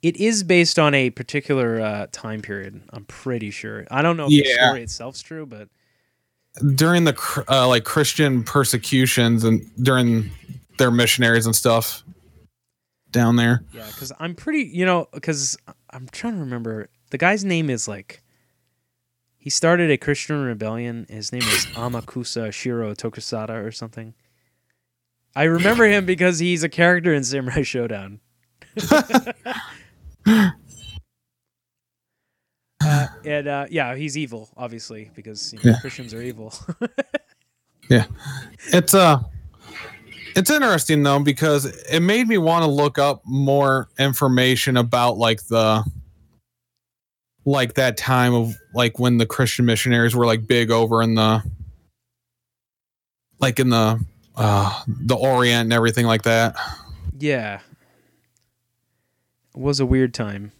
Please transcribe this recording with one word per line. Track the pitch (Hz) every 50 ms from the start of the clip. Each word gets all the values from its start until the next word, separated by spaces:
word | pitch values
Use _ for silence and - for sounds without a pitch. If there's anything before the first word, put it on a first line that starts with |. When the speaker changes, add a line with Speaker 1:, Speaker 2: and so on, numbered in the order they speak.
Speaker 1:
It | - 165 170 -
is | 196 220 233 208 196
based | 165 185 175 170 165 - -
on | 156 147 143
a | 139 131 127
particular, | 113 - 123 - - 147 135 - 147 135 127 117 113 113
uh, | 110 107 107 104 101 -
time | - - - 113 110 107
period, | 101 101 101 98 95 98 98 104 101 _
I'm | - 120 101
pretty | _ - - - 131 127 120 110 104
sure. | 101 - - 107 107 107 98 -
I | - 131
don't | 147 170 170 165
know | 151
if | 143
the | 151 147 143 135
Speaker 2:
Yeah. | 127 120 123 123
Speaker 1:
story | 120 127 120
itself's | 110 - - 117 123 135 -
true, | - - 160 160 156
but | 139 117 104 107 101 _ _ _ _ _ _ _ _ _ _ _ _ _ _ _ _ _ - 120 147 139
Speaker 2:
During | 135 156 165 175 175 170
the | 156 135
cr-, | - - - - 147 127 -
uh, | 131 135 127 127
like, | 127 120 107
Christian | - - 156 151 - - - 151 143 131 123 113
persecutions | - - 143 139 - - 120 - - - 131 131 123 - - 123 117 117 113 113
and | 113 113 107 - - _ -
during | 127 131 131 127 123 120 117 113 110 92 85 - - - - - - _ _ -
their | 131 123
missionaries | 117 120 120 110 - - 123 117 113 113 113
and | 113 113
stuff | - - 123 117 117 113 - - - _ - - _ _ _ _ - _ _ _ _ _ _ _ _ _ _ _ _ _ _
down | - 123 120 117 117 120
there. | 117 117 123 120 - - -
Speaker 1:
Yeah, | 113 110 107
'cause | 110 - 135 131 135 -
I'm | 160 170 175
pretty, | - - - 302 311 262
you | - - 175 180
know, | 185 180 175 151 - - 143
'cause | - - 160 139 139 131 - - _ - - _ _ _
I'm | - 127 127 127
trying | - - - 233 233
to | 190
remember. | 156 131 123 120 117 113 110 110 104 - _ _ _ _
The | - 131
guy's | 151 180 202 220 196
name | 196 180 165 160 147
is, | 127 113 - -
like, | 104 101 98 _ - - _ _ _ _ _ _ _ _ _ _ _ _ _ _ _ _ _ _ _ _ _ _ _ _
he | _ 143
started | 139 - - 165 170 175 175 160
a | 147 127
Christian | - - 143 - - - 151 147 139
rebellion. | 127 117 104 107 107 110 117 120 120 117 117 113 -
His | - 107 104 107
name | - 123 120
is | 113 104 95 - - -
Amakusa | 117 117 123 123 117 113 - - 127 120 - - 117 113 107
Shiro | 101 - - 127 120 117 113 107 104
Tokusada | - - 117 - - - - - 113 107 107 113 113 104
or | 110
something. | 113 - - 113 113 - 113 113 113 _ _ _ _ _ _ _ _ _ _ _ _ _ _ _ _ _ _ _ _ _ _ _ _
I | 139 143
remember | 165 165 170 175 196 226 233 233 214
him | 202 202 190
because | 180 185 156 175 180 180 156
he's | 170 180 180 165 156
a | 160
character | - - 170 175 180 180 165 180 156
in | 143 135
Samurai | 120 135 139 131 123 123 160 139
Showdown. | - - 127 120 117 113 98 95 98 101 107 _ _ _ _ _ _ _ _ - _ _
<laughs> | 214 190 160 - 302 - - 226 262 254 - - _ _ 240 254 226 - - - - - _ _ _ _ - - _ _ 208 220 220 208 185 - - - - - - - - - - - _ _ _ _ _ _ _ _ _ _ _ _ _ _ _ _ _ _ _ _ _ _ _ _ _ _ _ _ _ _ _ _ _ _ _ 151
Uh, | 151 147 143 135 - - - -
and, | 151 147 147 143 143
uh, | 143 139 139 139
yeah, | 165 160 139 120 123
he's | 135 151 151 135 151
evil, | 156 127 120 113 110 - _
obviously, | - 123 123 117 113 - - 113 107 107 107 _
because, | - 104 110 107 104 - - -
you | -
know, | - 123
Speaker 2:
Yeah. | 110 123
Speaker 1:
Christians | - 131 - - 127 117 110
are | 113
evil. | 120 123 120 110 110 110 - -
<laughs> | - - 165 _ 233 240 _ - - _ - - _ _ _ _ _ _ _ _ _ _ _ _ _ -
Speaker 2:
Yeah. | 127 120 104 - - - - 143 139 - - - - - - - -
It's, | 180 175 - -
uh, | 196 185 165 151 139 117 - - - - - - - - - - - - - - - - - - - - - -
it's | 185 190 -
interesting, | 294 302 277 240 202 165 - - 160 147 143
though, | 143 139 139
because | 143 147 139 127 156 156 147 147 131 131 - - - -
it | - 165
made | 170 180 208 233 254 226
me | 226 202
wanna | 165 160 170 170 165 156
look | 143 143 147 147 143 -
up | 139 143 135 - _
more | - 127 135 139 139 139 139 139 135 135 135 123 - _ -
information | 135 139 131 - 147 135 127 127 127 127 131 113 - - 131
about, | 127 120 117 117 123 120 123 113 98
like, | 117 113 113 110 - -
the, | 113 113 110 110 110 110 107 - - - - _ _ _ _ _ _ _ _ _ _ _ _ _ _ _ _ _ _ _ _ _ _ _ _ _ _ _ _
like, | 139 139 139 127 120 -
that | - 131 127 113
time | - - - 131 127 123 123 123
of, | 120 117 113 107 - - _ -
like, | 120 123 120 113 -
when | 123 123 120 117
the | 117
Christian | 107 - - 135 117 - - 123
missionaries | 120 113 107 - 127 120 120 117 117 113 123
were, | 120
like, | 117 113 110 107 107
big | 127 120 117 110
over | 117 113 113 110 117 113
in | 113 113 113
the, | 113 110 110 110 110 104 - - - - - - _ _ _ _ _ _ _ _ _ _ _ _ _ _ _ _ _ _ _ _ _ _ _ _ _ _ _ _ _ _ _ _ _
like, | - 135 117 -
in | 131 127
the, | 120 117 110 107 113 110 110 - _ _ _ _ _
uh, | - 120 107 104 101 98 95 - - -
the | - 107 - - 117 123
Orient | 110 123 135 131 127 123 120 120 117 117
and | 113 117
everything | 117 113 117 110 - 120
like | 117 113 110 -
that. | 117 113 113 113 113 - - - - - - - - - - - 87 - 135
Speaker 1:
Yeah. | 139 151 143 127 110 107 101 98 - _ - _ _ _ _ _ _ _ _ _ _ _ _ _ _ _ _ _ _ _ _ _ _ _ _ _ _ _ _ _ _ _ _ _ _ _ _
It | 135
was | 127 143 143 135
a | 135
weird | 123 131 131 131 123 120
time. | - 120 104 101 98 101 104 _ _